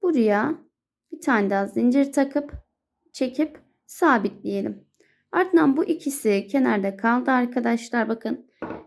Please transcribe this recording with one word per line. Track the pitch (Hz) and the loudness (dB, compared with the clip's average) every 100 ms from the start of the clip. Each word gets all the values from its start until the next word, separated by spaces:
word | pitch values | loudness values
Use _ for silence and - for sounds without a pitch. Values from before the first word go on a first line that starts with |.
buraya | 359 285 214 208 294 330 _ _ _ _ _ | 0 2 2 2 0 -4 _ _ _ _ _
bir | 320 | -6
tane | 285 220 196 | 0 0 2
daha | 196 202 | 0 -2
zincir | 226 247 277 277 | 0 2 2 2
takıp | 285 277 285 294 - - _ _ _ _ | 0 -2 -2 -6 -10 -20 _ _ _ _
çekip | - 254 294 302 - _ _ - | -6 -4 -2 -4 -6 _ _ -20
sabitleyelim. | - 330 233 190 - 202 196 214 202 - _ _ _ _ | 0 2 2 0 -6 -6 -4 -6 -8 -16 _ _ _ _
Ardından | 349 359 330 294 277 | -2 2 4 4 2
bu | 359 | 0
ikisi | 320 277 - 220 202 - | -2 -4 -2 0 0 0
kenarda | 277 254 208 196 196 | 0 2 2 -2 -2
kaldı | 233 247 247 | 0 0 2
arkadaşlar. | 254 247 247 233 233 - 240 220 | 0 0 -2 0 -2 -2 -2 -2
Bakın | 226 226 - - _ - - | -4 -6 -8 -12 _ -14 -14